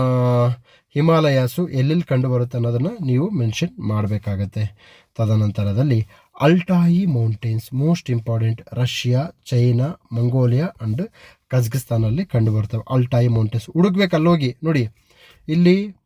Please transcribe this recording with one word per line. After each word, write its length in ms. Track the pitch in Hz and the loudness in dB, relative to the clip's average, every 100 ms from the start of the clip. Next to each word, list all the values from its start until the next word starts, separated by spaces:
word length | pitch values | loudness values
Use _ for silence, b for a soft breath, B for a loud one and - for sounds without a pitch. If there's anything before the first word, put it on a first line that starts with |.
| 127 127 123 123 123 123 b b b | 0 2 2 2 0 -2 b b b
ಹಿಮಾಲಯಾಸು 760 | 143 160 160 151 131 123 - 175 | -2 2 2 2 2 0 -2 -4
ಎಲ್ಲೆಲ್ಲಿ 360 | 135 139 170 | -2 0 0
ಕಂಡು 260 | - 131 131 | 0 0 0
ಬರುತ್ತೆ 280 | 123 123 123 | 0 -2 -2
ಅನ್ನೋದನ್ನ 300 | 117 120 165 233 135 | -2 0 -2 -4 -2
ನೀವು 240 | 123 185 | 0 0
ಮೆನ್ಷನ್ 500 | 180 113 - 170 - | -2 -2 -2 -6 -4
ಮಾಡ್ಬೇಕಾಗತ್ತೆ. 960 | 107 107 104 104 104 98 98 107 107 - b b b - | -4 -2 -2 -4 -4 -4 -4 -4 -6 -8 b b b -4
ತದನಂತರದಲ್ಲಿ 920 | 110 110 104 101 101 101 143 113 - b b - | 0 2 0 -2 -2 0 2 0 -2 b b 0
ಅಲ್ಟಾಯಿ 640 | 143 180 185 180 170 175 196 | 2 2 2 2 4 2 2
ಮೌಂಟೇನ್ಸ್, 640 | 123 113 104 113 110 - | 0 0 -2 -4 -4 -4
most 400 | 127 151 170 - | -2 0 0 -2
important, 480 | 117 110 113 113 113 - | -4 -2 -2 -2 -2 -6
ರಷ್ಯಾ, 500 | 120 123 - 123 123 165 - - | -4 -2 -2 -2 -2 -2 -10 -4
ಚೈನಾ, 640 | 123 123 117 139 180 _ | 2 2 2 0 -6 _
ಮಂಗೋಲಿಯಾ 520 | 117 120 131 123 123 175 - 110 | -2 0 2 2 2 -2 -4 -6
and 260 | 113 214 B B B _ | -4 -6 B B B _
ಕಜಕಿಸ್ತಾನಲ್ಲಿ 800 | 127 113 131 - 117 110 143 196 | -2 -2 -4 -4 -2 0 -2 -2
ಕಂಡು 260 | 120 113 | 0 0
ಬರ್ತವೆ 420 | 107 104 113 - | 0 -2 -6 -2
ಅಲ್ಟಾಯಿ 340 | 131 123 120 123 | -2 0 2 2
ಮೌಂಟೇನ್ಸ್. 420 | 113 110 117 - | 2 0 -4 -4
ಹುಡುಕ್ಬೇಕು 460 | 160 196 185 190 160 | 2 2 2 0 2
ಅಲ್ಲೋಗಿ. 400 | 165 170 131 - | 2 2 0 -4
ನೋಡಿ, 240 | 160 147 110 b b b b b - | -2 -2 -2 b b b b b -4
ಇಲ್ಲಿ 480 | 165 175 190 208 - | 2 4 4 0 -12